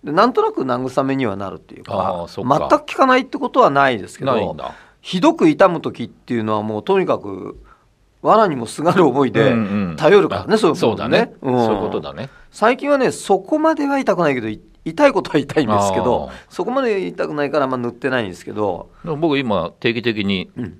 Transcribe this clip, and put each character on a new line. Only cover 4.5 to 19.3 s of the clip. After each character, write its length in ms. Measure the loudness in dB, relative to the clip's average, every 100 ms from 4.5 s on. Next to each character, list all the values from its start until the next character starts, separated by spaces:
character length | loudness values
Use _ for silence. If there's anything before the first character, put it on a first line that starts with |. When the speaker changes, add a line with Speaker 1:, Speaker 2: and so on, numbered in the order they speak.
Speaker 2:
ん 20 | -6
だ。 160 | -12 -14 -20 _
Speaker 1:
ひ 180 | -6 2
ど 160 | 2 4
く 140 | 2
痛 180 | 6 4
む 140 | 4
時 220 | -6 -8
っ 40 | -12
て 260 | -14 -6
い 60 | -4
う 40 | -2
の 80 |
は 80 | -2
も 160 | -2 -6
う 40 |
と 160 | 0 0
に 60 | 2
か 140 | -2
く、 420 | -4 -12 -12 -16 -20 _ _ _ _ _
藁 260 | 2 4 4
に 80 | 0
も 100 | -8
す 160 | -2
が 120 | 0
る 120 | 4 4
思 200 | 4 0
い 60 |
で、 180 | 4 2
Speaker 2:
う 40 | 2
ん 20 | 0 -2 -4
う 20 |
ん。 20 | 0
Speaker 1:
頼 240 | 4 6
る 80 | 4
か 60 | -2
ら 100 | -2
ね、 80 |
Speaker 2:
あ、 40 | 2
Speaker 1:
そ 120 | 2
う 20 |
い 20 |
う 20 | 2
こ 0 |
と 100 | 0
ね。 40 |
Speaker 2:
そ 0 |
う 40 | 0
だ 120 | 0
ね。 240 | 0 0 -4
Speaker 1:
う 100 | -2 0
ん。 20 | 2
Speaker 2:
そ 60 |
う 20 | 0
い 20 |
う 20 |
こ 80 | -2
と 100 | -6
だ 140 | -8
ね。 160 | -12 -14 -14 -20
Speaker 1:
最 280 | 0 2 2
近 120 | 0
は 80 | 2
ね、 140 | 2
そ 280 | -2 0 0
こ 200 | 0 0
ま 160 | 0 0
で 120 | -2
は 120 | -2
痛 160 | 0 0
く 60 |
な 80 | 0
い 60 | 0
け 60 |
ど、 60 | -6
い-、 140 | -10 -16 _ -10
痛 220 | 2 2
い 40 |
こ 100 | 2
と 100 | 0
は 60 | -2
痛 220 | 0 -2
い 60 | 2
ん 40 |
で 120 | 2
す 100 | 2
け 60 | 2
ど、 300 | 0 0 -4
Speaker 2:
あ 20 |
ー。 40 | -14 -16
Speaker 1:
そ 140 | -8
こ 80 | -4
ま 100 | -2
で 240 | 0 -2 -4
痛 200 | -4 -6
く 60 |
な 100 | -2
い 80 | -2
か 80 | 0
ら、 80 | 0
ま 80 | -2
あ、 20 |
塗 120 | -6
っ 20 |
て 180 | -4 -2
な 120 | -2
い 40 | -4
ん 40 |
で 60 | -8
す 100 | -10
け 80 |
ど。 360 | -4 -2 -4 -10 -14
Speaker 2:
で 60 | -10
も 80 | -2
僕 200 | 0